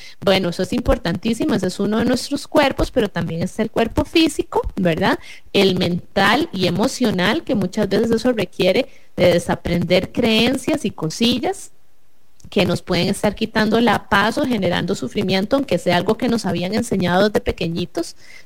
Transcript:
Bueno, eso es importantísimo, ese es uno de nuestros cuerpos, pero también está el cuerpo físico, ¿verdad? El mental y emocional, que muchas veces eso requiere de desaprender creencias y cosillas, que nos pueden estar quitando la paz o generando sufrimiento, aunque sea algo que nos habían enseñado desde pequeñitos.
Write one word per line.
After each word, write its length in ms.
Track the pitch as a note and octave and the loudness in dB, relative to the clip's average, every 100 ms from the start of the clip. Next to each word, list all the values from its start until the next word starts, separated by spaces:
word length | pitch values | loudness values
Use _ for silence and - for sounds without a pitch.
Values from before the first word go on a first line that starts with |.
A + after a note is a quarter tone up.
| - - | -18 -4
Bueno, 300 | - F#3+ F3+ | 2 2 2
eso 140 | E3+ | -2
es 100 | F#3 | -2
importantísimo, 800 | A#3+ - B3+ F3 F#3 A3 A3+ D4+ | 0 2 0 0 -2 -2 0 0
ese 140 | G3+ F#3 | 0 0
es 120 | - | -2
uno 200 | G3+ A3 | 0 0
de 60 | A#3+ | 2
nuestros 420 | B3+ - C#4+ - | 0 -2 -6 -2
cuerpos, 420 | D#4 C#4+ C4+ - | 2 2 2 -2
pero 200 | C4 G#3 | 0 -2
también 340 | F3 D#3+ E3 | -2 -4 -4
está 180 | F#3+ - | -4 -2
el 80 | A3 | -2
cuerpo 360 | - A3+ - D4 | 0 0 0 0
físico, 540 | E4+ D#4+ - - A4+ B4+ - | 2 2 0 -4 -2 -2 0
¿verdad? 440 | F3+ D#3 F#3+ D#4 - - - | 0 2 2 0 -4 -18 -4
El 240 | G3+ G3 F3+ | 2 4 2
mental 720 | F3+ F3 - - G3 B3 - | 0 -2 -4 0 2 2 0
y 140 | F#3+ F3+ | 0 0
emocional, 800 | F3 A#3+ - A#3 F3+ F#3 D4 | 2 0 2 0 2 0 0
que 100 | - | 0
muchas 340 | A#3+ F3+ G#3+ G3+ | -2 -2 -2 0
veces 200 | G3+ A3+ | 0 2
eso 220 | A3+ B3+ | 2 0
requiere 560 | A3+ F#3 - F3+ G#3 - - - - | 0 -2 0 2 2 0 -6 -10 2
de 180 | F3+ | 4
desaprender 800 | F3 F3+ F3 - F3 F3 F3+ E3+ | 4 2 -4 0 0 2 2 0
creencias 720 | - A#3+ A3 A#3 C4+ - D#4 | 0 2 4 4 2 -2 -2
y 60 | - | -2
cosillas, 840 | - D#3+ - A#3 B3+ D4 G4 - - - - - - - - - | -4 -6 0 0 2 -2 -6 -10 -18 -20 -20 -20 -20 -20 -18 -4
que 140 | - F3 | 0 2
nos 160 | F3 | 0
pueden 260 | - F3 F3 | 0 0 0
estar 240 | G3+ G#3+ | 0 -2
quitando 480 | G3+ A3 A3+ G#3+ G#3+ | -2 -2 0 2 4
la 280 | A#3 G3+ - | 4 2 2
paz 280 | G3+ G3+ A3 | 2 2 2
o 80 | D4 | 0
generando 480 | A3+ F3+ F3 F3 | 0 0 0 0
sufrimiento, 600 | A#3+ B3 - F#3 F#3+ F#3+ C#4 | -2 -4 -4 0 0 2 0
aunque 240 | C#4 F3 | 2 0
sea 180 | F3 F3 | 2 2
algo 200 | F3+ G#3+ | 2 0
que 120 | B3+ | 0
nos 160 | A#3 G3 | 0 0
habían 300 | E3+ F3+ G#3+ | -2 -2 -2
enseñado 520 | A#3+ G3 F3+ F3+ G#3 | -2 0 2 4 4
desde 120 | A#3+ | 2
pequeñitos. 760 | - - E3+ E3+ F3 - E4+ - - - | -4 -4 -4 -4 -4 -6 -8 -10 -18 -18